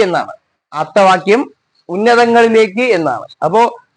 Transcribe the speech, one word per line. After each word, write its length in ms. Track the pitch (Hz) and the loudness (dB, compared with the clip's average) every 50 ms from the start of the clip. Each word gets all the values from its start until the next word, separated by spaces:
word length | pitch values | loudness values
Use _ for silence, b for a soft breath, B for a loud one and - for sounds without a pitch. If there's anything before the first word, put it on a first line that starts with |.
| 208 | 0
എന്നാണ്, 280 | 185 170 135 104 101 - - _ _ _ _ _ _ - | 0 -2 -4 -6 -8 -14 -20 _ _ _ _ _ _ -8
ആപ്തവാക്യം 800 | 151 156 - - 208 196 185 185 180 - 196 208 262 302 - _ _ _ _ _ _ _ - | -8 -6 -2 0 2 4 4 2 2 0 0 0 0 -2 -6 _ _ _ _ _ _ _ -10
ഉന്നതങ്ങളിലേക്ക് 920 | 175 196 220 240 233 240 240 233 233 233 233 233 220 220 220 185 190 233 | -6 -2 0 2 2 2 2 2 2 2 2 2 2 2 0 0 -2 -2
എന്നാണ്. 600 | 254 247 202 170 156 139 123 107 - - _ - - | -2 0 0 0 -2 -4 -6 -6 -10 -14 _ -6 -4
അപ്പോ 360 | 160 190 226 233 220 - - _ _ _ | -2 0 0 0 -2 -4 -8 _ _ _